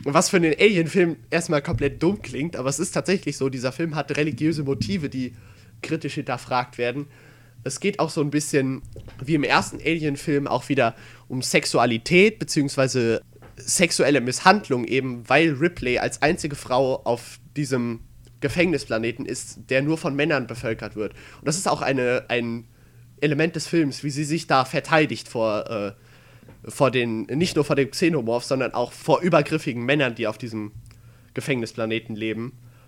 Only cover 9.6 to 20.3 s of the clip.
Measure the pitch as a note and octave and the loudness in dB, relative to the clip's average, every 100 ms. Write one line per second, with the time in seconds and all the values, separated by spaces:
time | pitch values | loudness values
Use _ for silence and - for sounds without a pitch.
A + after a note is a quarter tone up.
9.6 | G3 C#3+ A2+ E3 D3+ C#3 - C#3+ C#3 B2 | 2 -4 -2 0 -2 -4 0 0 2 -2
10.6 | - C3+ A#2 - - - - B2+ B2 D#3+ | 0 2 2 0 -16 -20 -10 -6 0 0
11.6 | - C#3+ A#2+ A2+ - F3 G#3 G#3+ D3+ - | 2 2 4 2 4 6 6 4 -4 0
12.6 | C#3 - C3 B2+ A#2 A2 - - - - | 0 2 2 2 2 0 -4 -20 -20 -14
13.6 | - - E3+ - C3 C#3+ A#2+ B2 F#3 G3+ | -4 2 2 4 4 4 2 2 6 6
14.6 | - B2 A#2+ C3 C3 A#2+ A2+ C3+ E3 C3+ | 4 -2 0 -2 -2 -6 2 4 4 2
15.6 | E3 - B2 B2 B2 - D3 F#3 D#3 C#3+ | 0 -2 -2 0 0 0 0 0 -4 -8
16.6 | - B2+ C3+ C3 - A#2+ - - - D3 | -2 2 2 0 0 -2 -4 -20 -14 -6
17.6 | C#3 B2+ A#2+ A2+ - - - - C#3+ D3 | -2 -2 -2 -6 -12 -20 -20 -6 -4 2
18.6 | F3+ D3+ - A2 A#2 A#2 C3+ - - - | 2 2 -2 -2 -2 -4 -6 -8 -10 -12
19.6 | - C3 C#3+ D#3+ F3 C#3 D#3 | 0 0 2 0 -2 0 0